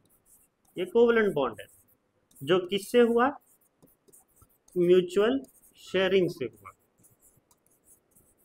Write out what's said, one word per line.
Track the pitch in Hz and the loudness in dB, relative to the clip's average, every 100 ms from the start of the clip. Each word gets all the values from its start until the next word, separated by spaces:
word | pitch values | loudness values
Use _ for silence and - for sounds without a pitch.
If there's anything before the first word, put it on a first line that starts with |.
| _ _ _ _ _ _ _ - | _ _ _ _ _ _ _ -12
ये | |
कोवेलेंट | 180 233 240 226 208 | -2 2 4 4 0
बॉन्ड | 147 127 107 | -2 -4 -6
है | 98 _ _ _ _ _ _ - | -18 _ _ _ _ _ _ -10
जो | 139 180 180 | -2 -2 -2
किससे | 196 - 247 | -6 0 2
हुआ? | 233 233 254 285 _ _ _ _ _ _ _ - _ _ _ _ _ 180 | 4 2 -2 -4 _ _ _ _ _ _ _ -20 _ _ _ _ _ -2
म्यूचुअल | 175 185 175 196 214 269 - _ _ _ | 2 2 2 0 0 -2 -8 _ _ _
शेयरिंग | - 185 190 190 170 | -6 -4 0 0 -2
से | - | -6
हुआ, | 123 - - - _ _ _ _ _ _ _ _ _ _ _ - _ _ _ _ | -12 -14 -20 -20 _ _ _ _ _ _ _ _ _ _ _ -20 _ _ _ _